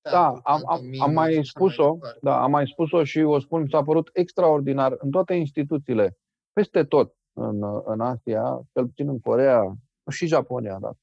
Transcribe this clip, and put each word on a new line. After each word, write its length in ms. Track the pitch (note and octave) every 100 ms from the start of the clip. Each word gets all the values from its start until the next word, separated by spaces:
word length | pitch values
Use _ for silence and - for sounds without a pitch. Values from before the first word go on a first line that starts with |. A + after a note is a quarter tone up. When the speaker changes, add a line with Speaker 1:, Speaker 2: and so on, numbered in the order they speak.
Speaker 1:
teatru, 200 | - F3
Speaker 2:
Da, 60 | D#3+
am, 140 | B2
am, 120 | C3
am 80 | D3
Speaker 1:
pantomimă 440 | - E3 B2+ C3 C#3
Speaker 2:
mai 260 | D#3+ D#3+
Speaker 1:
și 60 | D#3+
așa 0 |
mai 60 |
Speaker 2:
spus-o, 480 | C#3+ - F#3+ D3 D3
Speaker 1:
departe. 260 | E3 C#3+ -
Speaker 2:
da, 200 | C#3 C3
am 80 | B2
mai 160 | D3 C#3
spus-o 380 | - E3 F3
și 140 | C#3+ D#3
o 200 | D#3 D3
spun, 240 | C#3 E3
mi 80 | D3
s-a 120 | D#3
părut 280 | C#3+ D#3 D#3+
extraordinar 840 | - F3+ - F3 D3+ C#3 C#3 C3 C3
în 120 | C#3
toate 240 | D#3+ F#3
instituțiile, 840 | F3+ D3+ D3 C#3+ D3+ C#3 A#2 G2 G2 _ _ _
peste 320 | - G#3 -
tot 300 | D3+ D3 B2+ _ _
în, 500 | - A2+ G#2 G2+ G#2
în 160 | - A2
Asia, 600 | A#2 B2 - A2 B2 B2+ -
cel 140 | - B2
puțin 220 | - C#3+
în 120 | C3
Coreea, 540 | A2 A#2 C3+ B2 G2 F#2+ _ _ -
și 160 | C#3+ E3+
Japonia, 520 | D#3 - B2 A2 F#2+
da. 140 | A2 -